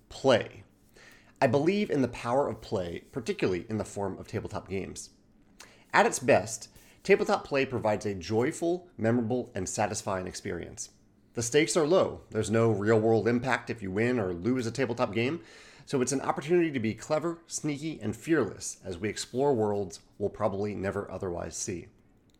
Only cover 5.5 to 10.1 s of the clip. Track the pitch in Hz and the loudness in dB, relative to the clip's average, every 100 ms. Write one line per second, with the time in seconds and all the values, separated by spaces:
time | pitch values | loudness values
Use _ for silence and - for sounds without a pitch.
5.5 | - - - _ 156 214 - 127 110 104 | -20 -20 -20 _ 4 6 4 4 4 4
6.5 | - - - - - - 196 208 202 - | -8 -14 -20 -20 -4 4 4 4 0 0
7.5 | 143 127 123 107 104 104 95 82 110 135 | 0 0 0 0 0 -2 -4 -2 0 0
8.5 | 165 170 175 - - 107 120 113 123 117 | 0 -2 -2 -6 -2 2 2 2 -2 -4
9.5 | 101 92 - 104 107 - | -6 -4 0 0 -2 -4